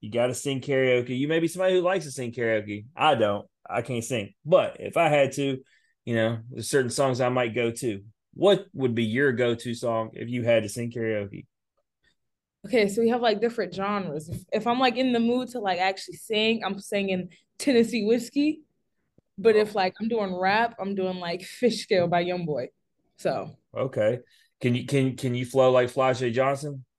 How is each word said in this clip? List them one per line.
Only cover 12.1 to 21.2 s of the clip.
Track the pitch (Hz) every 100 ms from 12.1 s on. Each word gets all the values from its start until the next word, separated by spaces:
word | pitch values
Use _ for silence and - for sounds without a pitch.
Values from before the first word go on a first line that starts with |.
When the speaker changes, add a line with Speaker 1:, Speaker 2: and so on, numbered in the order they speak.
| _ _ _ _ _ 202
Speaker 2:
Okay, | 247 202
so | 202
we | 233
have, | 240
like, | 233 214
different | 233 233 180
genres. | 180 196 208 180 147 156
If, | - -
if | 214 214
I'm, | 240
like, | 262 240
in | 262
the | 247
mood | 233 247 254
to, | 254
like, | 196 180
actually | 185 190 - 175
sing, | - 214 220 226
I'm | 190 196
singing | - 202 196 185 175 - _ _
Tennessee | - 240 226 233
Whiskey. | 202 240 240 - 294 302 _ _ _ _ _ _ _ -
But | 202
if, | 214 208 208
like, | 185 -
I'm | 226
doing | 226 196
rap, | 180 185 208 233 -
I'm | 190 196
doing, | 185
like, | 185